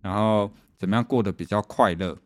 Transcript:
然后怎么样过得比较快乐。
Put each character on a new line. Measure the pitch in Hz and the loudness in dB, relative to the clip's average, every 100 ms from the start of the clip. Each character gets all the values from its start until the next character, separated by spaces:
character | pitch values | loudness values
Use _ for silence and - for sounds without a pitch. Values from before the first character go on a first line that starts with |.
然 | 98 | -6
后 | 101 107 107 101 - _ _ | -2 2 2 0 -6 _ _
怎 | 92 | -2
么 | |
样 | 110 | 0
过 | 123 127 | 0 0
得 | 101 | 0
比 | 85 | -4
较 | 85 101 | -2 -2
快 | - - 113 | -2 0 2
乐。 | 85 92 69 | 2 -6 -8